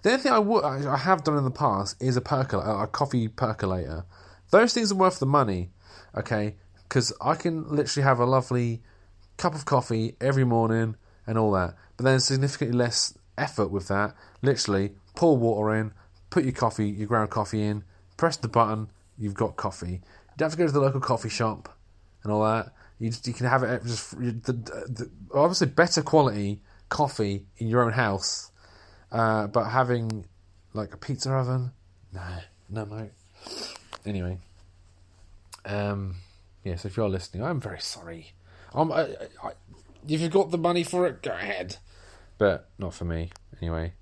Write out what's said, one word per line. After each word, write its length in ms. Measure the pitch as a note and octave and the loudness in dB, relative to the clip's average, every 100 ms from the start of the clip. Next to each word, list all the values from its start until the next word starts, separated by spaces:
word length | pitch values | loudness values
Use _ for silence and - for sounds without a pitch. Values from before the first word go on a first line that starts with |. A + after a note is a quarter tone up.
The 80 | G3+ | 4
only 120 | C4 | 2
thing 100 | C4+ | 4
I 60 | A#3 | 4
would, 260 | G3+ A3+ | 4 2
I, 300 | D3 C3+ C#3+ | 2 -2 -2
I 20 | C3+ | 0
have 280 | D3 F#3 | 2 2
done 120 | D3 D3 | 2 2
in 80 | |
the 60 | C3+ | 0
past 520 | B2 C#3+ G2 G2+ - | 2 2 2 -2 -2
is 140 | B2+ B2 | 0 0
a 40 | |
percolator, 500 | B2 C#3 C3 G2+ G2 | 0 0 0 0 0
a 160 | G#2 G#2 | -2 -2
coffee 420 | - C#3 B2+ A2 | -2 0 0 -2
percolator. 760 | - A#2+ G#2+ G2 F#2 C#2 D#2+ F2 - - - - | -2 -2 0 -2 -2 -4 -8 -10 -16 -20 -20 4
Those 220 | F#3+ A#3 | 6 6
things 200 | B3 A3 | 2 0
are 40 | F#3+ | 4
worth 220 | F#3 F#3 | 2 4
the 80 | C3+ | 2
money, 440 | C#3+ A#2+ F#2 F2 - - - - - | 2 2 0 -4 -12 -20 -20 -10 -8
okay? 400 | - A2 G#2 G#2 - - - | -2 -2 -2 -6 -20 -20 -2
'Cause 240 | C3+ A#2 - | 0 0 -2
I 140 | C3 | -2
can 340 | D#3+ F3+ D#3+ D#3 | 0 0 -4 -2
literally 360 | D3 C#3 - | -2 0 2
have 140 | C#3 B2 | 4 4
a 80 | B2 | 4
lovely 560 | C3 B2+ B2 A#2+ A2+ - - - - - - | 2 2 0 0 -4 -10 -20 -20 -20 -20 -4
cup 180 | F3+ | -2
of 100 | D#3 | -2
coffee 520 | C3+ C3+ - A2+ A2+ - | 0 0 2 -2 -2 -2
every 240 | B2+ C3+ | 0 4
morning 520 | B2+ A#2 A2+ A2+ A2+ G#2+ - _ - | 4 4 4 2 0 -4 -16 _ -4
and 120 | A2+ | 2
all 140 | A2 | 4
that. 240 | G2 F2 - - - | 4 0 -4 -20 -2
But 80 | |
then 160 | B2+ C3 | 2 4
significantly 560 | B2 C3+ C#3 - B2+ A#2+ | 2 0 0 -2 -2 0
less 400 | A#2+ A2+ - - _ - | 0 0 -4 -6 _ -6
effort 300 | C#3+ - G2+ | -6 0 0
with 200 | G2 F2+ | -2 -2
that. 260 | G2 G#2 - - - | -2 -2 -6 -20 -2
Literally, 500 | C3 B2+ - G2 G2 - _ | 0 2 2 2 0 -6 _
pour 220 | - E3+ C#3 | 2 4 6
water 380 | A#2 G#2+ G#2+ | 4 2 0
in, 180 | A2 G#2+ - - - - | 0 -2 -8 -20 -20 -2
put 140 | F#3 | 0
your 80 | C3 | 0
coffee, 360 | B2+ A#2 - G#2 | 0 0 0 -2
your 180 | G2+ G#2 | -2 0
ground 220 | A#2 G#2+ | 0 0
coffee 320 | - G#2 G#2+ | -2 -2 -2
in, 220 | G#2+ G#2 - - - - | -2 -4 -8 -20 -20 -2
press 200 | E3 - | -2 0
the 120 | A2+ | 0
button, 400 | A#2 A2 A2 G#2+ - _ - | 2 2 0 -6 -12 _ -8
you've 160 | G#2+ | -8
got 220 | G2 A2 - | -2 -2 -2
coffee. 460 | G#2 - F2+ F2+ - - - | -8 -6 -8 -8 -10 -20 -20
You 60 | - | -4
don't 80 | D#3 | -4
have 60 | |
to 60 | D#3 | 2
go 80 | E3+ | 2
to 60 | |
the 80 | C#3+ | 4
local 200 | C#3 C3 | 2 2
coffee 280 | - A#2+ A2+ | 0 0 -2
shop 400 | - A2+ G#2+ - - - - - _ | -2 -2 -2 -12 -20 -20 -20 -20 _
and 100 | G#2 | -2
all 120 | G#2+ | 2
that. 280 | G#2+ A2 - - - - | 4 2 -2 -14 -20 -8
You 120 | A2+ | -6
just, 160 | A2+ - | -4 -6
you 80 | |
can 120 | A#2 B2 | -2 2
have 160 | C3 | 2
it 80 | B2 | 2
at 140 | A#2+ | -2
just, 340 | A#2 A2+ - - | -4 -6 -8 -6
the, 340 | A#2+ A2+ - | -4 -4 -4
the, 580 | A#2+ A2 - A#2+ A2 - - - | -4 -6 -10 -8 -8 -10 -12 -4
obviously 320 | C#3 D#3 F#3 E3 | 2 4 4 0
better 360 | - E3+ - | 4 2 2
quality 580 | C#3 D#3+ C3+ G#2 G2+ G#2 - - - | 4 4 4 2 -4 -6 -12 -20 -8
coffee 580 | - D3 - G#2 G2 - - | -2 -2 0 -2 -2 -8 -8
in 100 | A2+ | 0
your 140 | A#2 | 2
own 100 | A#2+ | 4
house, 580 | A2+ A#2 G2 - - - _ - - - - - | 2 0 0 -4 -6 -10 _ -20 -20 -20 -20 -6
uh, 360 | A2+ A2+ A2 G#2 | 0 2 2 0
but 180 | A#2 | 0
having, 600 | A2 B2 B2 A#2+ A2+ A2 G2 - - - _ | 0 0 2 0 -2 -6 -10 -20 -20 -20 _
like, 220 | G#2+ G#2 | -8 -8
a 20 | - | -10
pizza 360 | - C3+ C3 | -8 -6 -2
oven? 400 | C3+ B2+ B2+ B2+ - _ _ - | -2 0 -2 -4 -10 _ _ -16
No, 260 | F#2 F2+ F2 - _ _ | -12 -10 -10 -14 _ _
no, 160 | G#2 G#2 | -10 -8
mate. 240 | G#2 G#2+ - _ - - - - - - - G2+ | -10 -12 -16 _ -20 -16 -14 -14 -14 -16 -14 -6
Anyway, 320 | G2+ F2+ F2+ - - - - - _ - _ - - - - | -4 -4 -6 -12 -20 -20 -20 -20 _ -20 _ -20 -20 -20 -18
um, 520 | G2 G2+ G2+ G2+ G2 F2+ F2+ - _ - | -6 -4 -2 -4 -6 -8 -14 -20 _ -14
yeah, 120 | G2 F2 | -8 -8
so 120 | G#2 | -6
if 80 | F#2 | -2
you're 120 | G#2+ | -2
listening, 360 | F#2+ - F2+ | -2 -6 -6
I'm 160 | C3 D#3 | -4 -4
very 200 | A2 F2 | -6 -10
sorry. 520 | - - E2+ E2+ - - - - - | -10 -10 -14 -16 -18 -20 -20 -20 -10
Um, 160 | - D#3+ | -2 0
I, 100 | E3 | 2
I, 60 | D#3 - - - | -2 -4 -14 -12
I, 80 | - - - - - - C#3+ | -14 -14 -20 -20 -20 -20 -4
if 120 | D#3 | -2
you've 120 | E3 | 2
got 180 | F#3+ F3+ | 2 2
the 80 | E3+ | 2
money 240 | E3 F3 | 2 0
for 240 | E3 F3+ F3+ | 0 0 0
it, 160 | B2+ | 0
go 100 | - | -8
ahead. 440 | F2 G2+ F#2+ F2+ - - - - - - - | -6 -6 -6 -8 -12 -18 -20 -20 -20 -20 2
But 320 | G2+ E2+ - - | 2 2 -6 -10
not 160 | F#2+ | -10
for 100 | - | -6
me, 260 | F2 E2 E2 - - - | -6 -4 -6 -10 -20 -8
anyway. 320 | E2 E2 E2 - | -6 -4 -6 -10